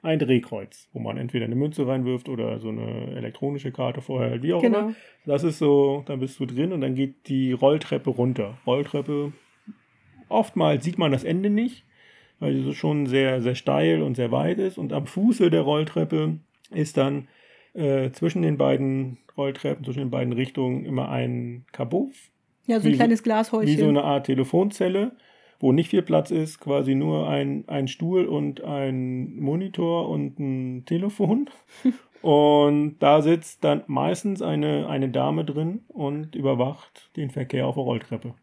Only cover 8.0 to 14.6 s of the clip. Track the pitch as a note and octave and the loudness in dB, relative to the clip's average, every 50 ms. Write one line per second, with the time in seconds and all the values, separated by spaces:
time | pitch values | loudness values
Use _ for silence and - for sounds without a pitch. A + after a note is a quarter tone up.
8 | - C#3+ A#2+ A#2 A#2+ C3 B2 - A2 G2+ A#2 - _ - B2 C#3 C#3+ C#3+ - D3 | -2 -2 0 2 2 0 2 -2 -4 -6 -6 -8 _ 0 0 0 0 -2 -4 -6
9 | C#3 C#3+ D3 C#3+ D3 C#3+ C#3+ - _ _ _ _ _ - - _ _ _ _ _ | -4 -2 -4 -4 -4 -6 -8 -12 _ _ _ _ _ -20 -20 _ _ _ _ _
10 | _ _ _ - - _ - A3 G#3+ - - F#3+ E3 D#3 D3+ C3 A#2+ E3 F3 F3+ | _ _ _ -20 -10 _ 0 0 0 0 0 2 2 2 2 2 0 -4 -2 0
11 | E3+ D3+ C3+ C3 - D#3+ E3 F#3 G3 G#3 G3+ G#3 A#3 B3+ - - _ _ _ _ | 2 2 2 0 0 -2 -2 0 0 2 2 2 0 -2 -4 -8 _ _ _ _
12 | _ _ _ _ _ _ _ _ D#3+ D3 C#3 C3+ C3 C#3 C#3+ - - D#3 D3+ D3 | _ _ _ _ _ _ _ _ -2 -2 0 0 -2 -2 -4 -2 -2 0 0 0
13 | C#3+ C3 B2+ C3+ C3+ C3+ C3 C3 A#2 B2 B2 B2+ - - C#3 C#3+ D#3 E3 E3 D#3+ | 0 2 2 4 4 4 2 2 0 0 -2 -2 0 0 2 4 4 4 2 2
14 | D#3 C#3 B2+ B2 B2 A#2 A#2 C3 C#3+ E3 F3+ G#3 | 0 -2 -2 -2 -2 0 0 0 0 0 0 0